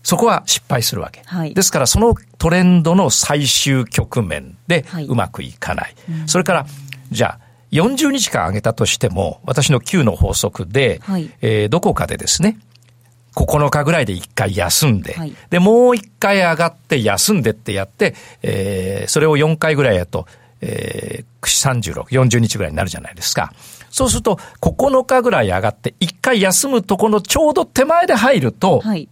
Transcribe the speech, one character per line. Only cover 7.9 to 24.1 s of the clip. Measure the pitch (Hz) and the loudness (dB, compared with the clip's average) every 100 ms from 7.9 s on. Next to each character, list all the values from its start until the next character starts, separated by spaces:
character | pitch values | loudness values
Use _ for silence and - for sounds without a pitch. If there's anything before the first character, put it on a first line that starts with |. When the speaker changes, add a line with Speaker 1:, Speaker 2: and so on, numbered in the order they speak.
| 269 | 2
Speaker 1:
十 | 302 | 0
日 | 269 - | 0 -2
間 | 117 85 | -2 -2
上 | |
げ | 101 | -2
た | 113 | -2
と | - 104 | 0 -2
し | - | 0
て | 117 | -2
も、 | 95 87 - | -2 -4 -6
私 | - 123 143 | -4 -2 2
の | 127 | 0
九 | - 185 | 0 0
の | 120 | 2
法 | 85 95 | 2 0
則 | - 101 - 85 | 0 -4 -6 -4
で、 | 120 127 - | 0 0 -2
Speaker 2:
は | - 190 | -4 -6
い。 | 156 - | -6 -4
Speaker 1:
え | 113 107 | -2 0
ー、 | 104 | 0
ど | 165 | 0
こ | 196 | 0
か | 131 - | -2 -4
で | - | -6
で | - | -4
す | - | 0
ね、 | 196 220 _ _ _ _ _ _ _ | 0 0 _ _ _ _ _ _ _
九 | - - 147 147 | -2 0 2 2
日 | 147 | 2
ぐ | 143 | 2
ら | 170 | 0
い | 117 | 0
で | |
一 | 90 - | -4 -8
回 | - 110 | -4 -4
休 | 95 87 - 156 | -2 -2 0 2
ん | 104 | 0
で、 | - | -4
Speaker 2:
は | - | -10
い。 | 156 - - | -10 -14 -4
Speaker 1:
で、 | 175 | 2
も | 190 233 247 | 4 6 6
う | 240 | 2
一 | - _ | -4 _
回 | 202 202 | 0 2
上 | 175 | 2
が | 160 170 | 2 -2
っ | |
て | - _ 143 | -2 _ 0
休 | 107 - - | 0 0 0
ん | 208 | 2
で | 113 | 0
っ | |
て | 107 - | -4 -6
や | 98 98 | -6 -8
っ | |
て、 | _ 208 - - - | _ -2 -2 -20 -10
え | - 101 98 95 92 98 - | -6 -4 -4 -4 -4 -6 -4
ー、 | |
そ | 156 | 0
れ | 156 | 2
を | 147 | 2
四 | 156 160 | 2 0
回 | 160 | 0
ぐ | 147 | 2
ら | 131 | 2
い | 92 | 2
や | |
る | 87 | -2
と、 | - - - _ _ | -8 -10 -20 _ _
え | - - - - - - | -10 -8 -8 -10 -10 -12
ー、 | - _ | -16 _
九 | - | -4
三 | - 139 123 | 0 0 -2
十 | 90 | -4
六、 | - - | -8 -2
四 | 127 127 | 2 4
十 | 117 | 4
日 | 113 104 | 0 0
ぐ | |
ら | 85 | -4
い | |
に | 76 | -4
な | |
る | 92 | -6
じ | - | -6
ゃ | |
な | - | -14
い | - | -8
で | |
す | - | -6
か。 | - - - - - - | -4 -6 -10 -20 -20 -12
そ | - | -2
う | 262 | 0